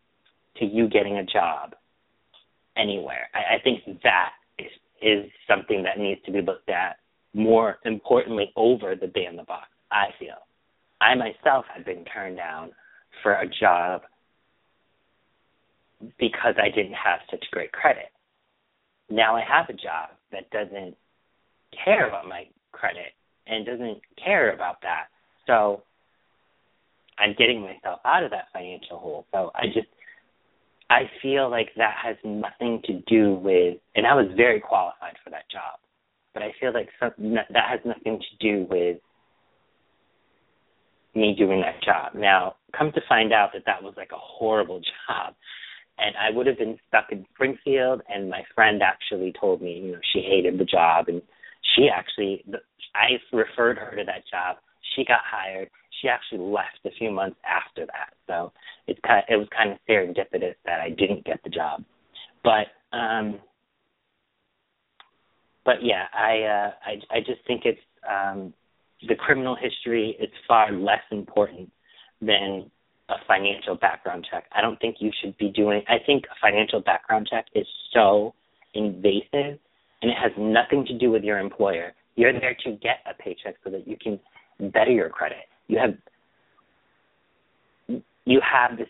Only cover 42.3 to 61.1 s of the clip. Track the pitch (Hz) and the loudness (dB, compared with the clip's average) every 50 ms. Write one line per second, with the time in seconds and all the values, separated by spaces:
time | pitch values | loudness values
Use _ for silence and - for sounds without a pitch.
42.3 | 95 92 90 95 - _ _ _ - - 151 156 - 160 - - 135 110 110 107 | 4 4 4 0 -8 _ _ _ -4 -2 -2 -2 -2 -4 0 2 2 4 4 4
43.3 | 113 107 101 95 - 98 - 110 98 92 98 98 98 98 95 - 80 - - - | 4 4 4 2 0 -6 -4 -4 -4 -4 -6 -16 -16 -16 -16 -14 -16 -16 -16 -16
44.3 | - - 117 110 110 107 95 82 92 87 82 - - - - - - 92 87 - | -10 -4 -2 0 0 0 0 -2 -6 -10 -10 -10 -12 -12 -10 -8 -8 -8 -8 -10
45.3 | - _ _ - - - - - - - _ _ _ - 104 104 - 98 104 110 | -12 _ _ -20 -20 -20 -18 -20 -20 -20 _ _ _ -4 -4 -4 -4 -2 -2 -2
46.3 | 110 120 123 135 123 - 110 110 113 - _ _ - 107 - - 107 98 95 _ | 0 0 0 0 0 0 -2 -4 -6 -10 _ _ 0 0 0 0 -8 -12 -12 _
47.3 | _ - 131 131 135 - - 143 135 135 127 127 131 - - - 101 98 98 92 | _ -2 -2 -2 -2 -4 -2 0 2 2 2 2 0 -2 -4 -8 -8 -8 -6 -6
48.3 | 90 87 - - - 113 110 110 107 101 98 95 95 - - - 107 92 92 92 | -8 -10 -10 -4 2 4 4 4 4 4 2 2 0 0 -6 -8 -6 -4 -4 -6
49.3 | - - 107 98 92 - 90 87 85 87 95 92 87 85 - - - 95 92 95 | -6 -2 0 0 0 0 -2 -6 -10 -8 -10 -10 -10 -8 -4 -4 -2 -2 0 2
50.3 | 98 92 90 90 92 92 92 - - 87 85 82 80 82 85 85 85 87 - _ | 2 4 4 2 2 0 0 2 4 4 6 6 6 4 2 0 -2 -6 -6 _
51.3 | _ _ - - - _ - - - 120 139 - - 90 92 - - - 101 98 | _ _ -20 -20 -16 _ -2 2 4 6 6 6 4 2 -4 -8 -6 -4 -4 -4
52.3 | 98 - - 98 98 - - _ _ - - - - 104 107 120 127 117 - - | -4 -6 -8 -12 -12 -12 -14 _ _ -20 -16 -6 0 2 2 2 2 0 -4 -2
53.3 | 123 113 107 - - 123 117 120 123 - - - - 104 98 95 92 92 - - | 0 0 0 0 0 2 2 2 2 0 -6 -10 -8 -8 -6 -6 -6 -10 -10 -8
54.3 | - 90 87 90 92 - _ _ _ _ - - - - 127 - 123 - - - | -6 -6 -4 -4 -6 -8 _ _ _ _ -12 -8 -6 -4 0 2 2 2 2 0
55.3 | 113 101 95 95 95 95 95 - _ _ _ _ - - - 127 120 117 - - | -6 -6 -6 -6 -8 -10 -10 -12 _ _ _ _ -14 -6 -2 -2 -2 -2 -4 -8
56.3 | 113 95 90 98 104 104 - - - - - - - - 117 110 101 95 98 95 | -8 -6 -4 -2 -2 -2 -2 -4 -8 -12 -12 -12 -8 -6 -6 -4 -4 -4 -4 -6
57.3 | 90 _ - - - 87 - - - 87 82 - - - - - _ _ _ - | -6 _ -6 -4 -4 -4 -4 -6 -12 -12 -12 -10 -10 -12 -12 -14 _ _ _ -8
58.3 | 87 85 - - _ _ - - - _ _ - - - - 120 113 101 - - | -6 -6 -6 -8 _ _ -20 -20 -20 _ _ -8 -8 -4 2 4 4 4 4 2
59.3 | 113 104 104 - - 113 110 101 98 - _ - 110 101 92 87 87 98 95 - | 2 0 0 0 0 0 0 0 -2 -6 _ 2 2 2 2 0 -2 -6 -6 -4
60.3 | - - 98 90 - _ - 87 87 80 82 85 80 - 98 92 | -4 -4 -4 -4 -6 _ -8 -6 -4 -4 -4 -4 -2 0 0 0